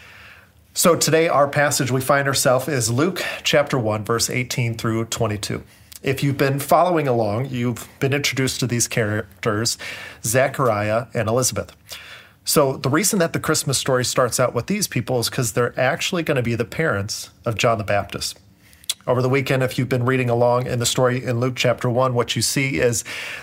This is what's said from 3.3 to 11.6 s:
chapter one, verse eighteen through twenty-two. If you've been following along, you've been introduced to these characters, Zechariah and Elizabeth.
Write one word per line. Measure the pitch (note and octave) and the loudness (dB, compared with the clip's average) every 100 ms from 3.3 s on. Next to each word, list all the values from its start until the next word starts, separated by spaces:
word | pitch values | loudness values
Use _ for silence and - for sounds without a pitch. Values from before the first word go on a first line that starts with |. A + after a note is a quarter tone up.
| - | -6
chapter | - D3+ - C3+ | 0 2 2 0
one, | A2 G#2+ | 0 -2
verse | G#2 A#2 - | 0 -2 0
eighteen | B2+ A#2+ - A#2 A2+ | -2 -4 -2 -2 -2
through | A#2 A2+ A2+ | -2 -2 -2
twenty-two. | - A2+ G#2 - A2+ - - - - | -2 -2 -2 -6 -8 -10 -20 -20 -8
If | C#3 C3 | -4 0
you've | C#3+ C3+ | 0 2
been | C#3+ C#3 | 2 0
following | - D#3+ F3+ E3+ C#3+ | 4 4 4 2 2
along, | A#2+ G#2+ G#2+ C3+ | 2 0 0 -4
you've | B2+ A#2+ A#2 - - | -4 -2 -4 -8 -4
been | C#3 | -2
introduced | C#3+ C#3+ C3 C3 - | 0 -2 0 -2 0
to | B2 | -2
these | A#2+ - | 0 0
characters, | - G#2+ G#2+ - - A#2+ G#2 A#2 - - - - - | 0 0 -2 -6 -6 -2 0 0 -4 -8 -14 -14 -10
Zechariah | A#2+ B2+ C#3 C3 B2+ G#2 G#2 A2 A#2+ | 0 2 2 2 0 2 2 0 -2
and | B2 G#2+ | -2 0
Elizabeth. | A#2+ B2+ G2 | 2 0 -2